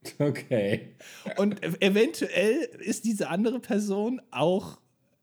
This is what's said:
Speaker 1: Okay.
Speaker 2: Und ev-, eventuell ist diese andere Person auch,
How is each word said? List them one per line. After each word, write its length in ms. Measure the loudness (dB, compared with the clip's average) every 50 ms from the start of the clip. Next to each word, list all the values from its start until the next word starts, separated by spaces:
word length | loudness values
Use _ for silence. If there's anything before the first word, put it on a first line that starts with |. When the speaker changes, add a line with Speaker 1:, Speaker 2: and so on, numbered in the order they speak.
| -18 -12 -4 0
Speaker 1:
Okay. 760 | 0 0 0 -2 -4 -2 0 0 2 2 0 -2 -2 -8 -20 -20 -20 -20 -20 -14 -12 -6 -2
Speaker 2:
Und 260 | 0 0 0 0 -2 -4
ev-, 140 | -6 0 2
eventuell 760 | 2 4 6 6 4 2 2 -2 -4 -2 0 2 2 4 2 2 0 -4 -6 -8
ist 240 | -6 -4 -4 -2 -2
diese 240 | -2 -2 -2 -2 -2
andere 320 | 0 0 0 0 -2 -2
Person 600 | -4 -2 -2 0 0 0 -2 -2 -2 -2 -4 -6 -8 _ -4
auch, 480 | 0 2 2 2 0 -2 -6 -12 -18 _ _ _ _ _ _ _ _